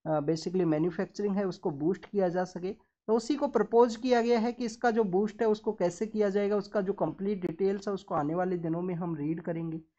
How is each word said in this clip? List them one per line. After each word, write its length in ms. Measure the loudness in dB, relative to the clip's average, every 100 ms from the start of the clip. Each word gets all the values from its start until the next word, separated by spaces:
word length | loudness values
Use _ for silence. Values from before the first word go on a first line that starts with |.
| -2
अ, 140 | 0
basically 440 | 0 -2 0 2 2
manufacturing 680 | 4 2 0 -4 -2 -2 0
है 100 | -2
उसको 260 | -2 -4
boost 340 | 0 0 -2 -2
किया 240 | 0 0
जा 140 | 0
सके, 280 | -2 -6 -8
तो 440 | -8 _ _ -2 0
उसी 200 | 0 -2
को 120 | 0
propose 480 | 0 4 6 6 2
किया 260 | 2 2
गया 180 | 4 2
है 120 | 2
कि 140 | -2 -6
इसका 260 | -2 0
जो 120 | 2 2
boost 360 | 2 0 0
है 60 | 0
उसको 260 | 0 -2
कैसे 320 | -2 -2 -2 -4
किया 240 | 0 0
जाएगा, 260 | 2 0 0
उसका 260 | -2 -2
जो 120 | -2
कंप्लीट 480 | 0 -2 -2 -4 -2
details 460 | -4 0 0 0 -4
है 60 |
उसको 220 | -6 -4 -2
आने 200 | 0 0
वाले 220 | 0 -2
दिनों 240 | -2 -2
में 120 | -2 -4
हम 200 | -4 -4
read 260 | -2 -4
करेंगे। 400 | -4 -4 -4 -8 -10